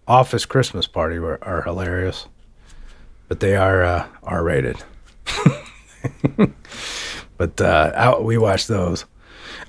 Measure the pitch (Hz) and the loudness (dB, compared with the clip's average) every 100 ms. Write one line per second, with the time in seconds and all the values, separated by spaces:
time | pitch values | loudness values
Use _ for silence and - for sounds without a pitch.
0 | - 123 127 117 - - 123 92 - - | 4 4 4 0 0 0 0 -2 -6 -2
1 | 82 85 82 76 - 85 - 87 92 90 | -2 -2 -4 -6 -6 -6 -4 -4 -4 -2
2 | 92 - - - - - - - - - | -4 -6 -14 -20 -20 -20 -20 -20 -20 -20
3 | - - - - 98 98 95 95 90 87 | -20 -20 -10 -4 0 2 4 4 4 0
4 | - - - 92 82 73 62 - - - | -4 -12 -6 -2 0 0 -2 -6 -12 -20
5 | - - - - 415 - - - - - | -20 -16 -10 2 2 2 -8 -20 -20 -10
6 | - - - - 214 - - - - - | -10 -4 -4 2 0 0 -18 -14 -10 -10
7 | - - - - 87 - 92 82 78 - | -10 -12 -16 -4 -4 0 4 4 4 4
8 | 123 127 120 113 110 95 - 104 87 85 | 2 4 2 2 2 2 0 -2 -2 -4
9 | - _ - - - - | -8 _ -20 -20 -18 -16